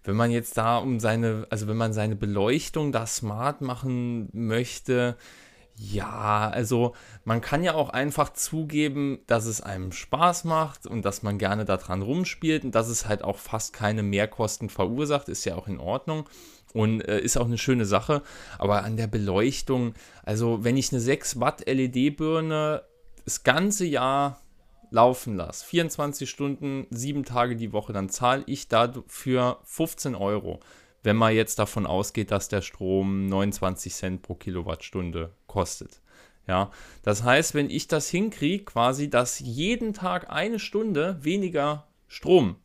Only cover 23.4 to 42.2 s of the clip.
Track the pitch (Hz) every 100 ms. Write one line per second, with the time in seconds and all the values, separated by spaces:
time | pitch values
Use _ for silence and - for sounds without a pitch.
23.4 | - 139 196 208 175 139 127 139 143 127
24.4 | - - _ - - 113 120 123 120 98
25.4 | 80 - - 170 165 - 147 143 135 -
26.4 | 143 135 143 135 - 117 135 143 127 120
27.4 | 123 117 113 104 - 104 95 - 123 135
28.4 | - 139 - 113 120 127 - - 135 127
29.4 | 123 131 - - 165 - 143 113 98 104
30.4 | 92 82 - - _ _ 107 107 113 110
31.4 | 110 - 104 113 95 92 101 - 101 101
32.4 | - 101 - - 92 95 98 98 98 95
33.4 | 101 98 92 90 95 - 95 90 - 90
34.4 | - 90 82 82 - 95 87 85 82 _
35.4 | - 101 87 - - - _ - - _
36.4 | - 92 101 - - - - 101 120 135
37.4 | 160 147 143 - - 156 - 175 214 -
38.4 | 151 196 - 117 123 131 147 123 123 -
39.4 | 131 117 180 240 220 208 185 180 - -
40.4 | 202 226 - 202 220 151 170 175 156 196
41.4 | 185 160 143 147 - _ _ -